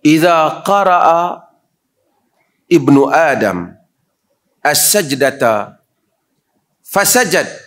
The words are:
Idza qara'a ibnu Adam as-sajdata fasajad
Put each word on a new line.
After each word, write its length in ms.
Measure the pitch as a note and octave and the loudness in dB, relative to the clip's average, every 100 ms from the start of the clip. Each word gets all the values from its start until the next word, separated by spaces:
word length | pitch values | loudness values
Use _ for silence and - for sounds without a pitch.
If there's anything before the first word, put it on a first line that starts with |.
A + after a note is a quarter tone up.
| D3+ | 2
Idza 560 | D#3 F3 E3 D#3 - | 2 2 2 0 -4
qara'a 800 | - G3+ F#3+ F3+ - E3 F3 - _ _ _ _ _ _ _ _ _ _ _ _ _ | -2 0 2 2 2 0 -2 -8 _ _ _ _ _ _ _ _ _ _ _ _ _
ibnu 400 | E3 C3+ C#3 C#3 | 0 4 2 2
Adam 640 | D3 D#3+ B2 G#2+ F2+ F2 F2 _ _ _ _ _ _ _ _ | 0 0 0 -2 -4 -10 -18 _ _ _ _ _ _ _ _
as-sajdata 1200 | D3 D3 - G#3 D#3 C3+ C3+ C3 A#2+ G#2+ G2+ - _ _ _ _ _ _ _ _ _ _ - | -4 -2 0 -2 -2 -2 -2 0 -2 -2 -6 -16 _ _ _ _ _ _ _ _ _ _ -6
fasajad 640 | G3 G3 B3 A3+ F3+ C#3 - | -4 0 0 0 -2 -4 -12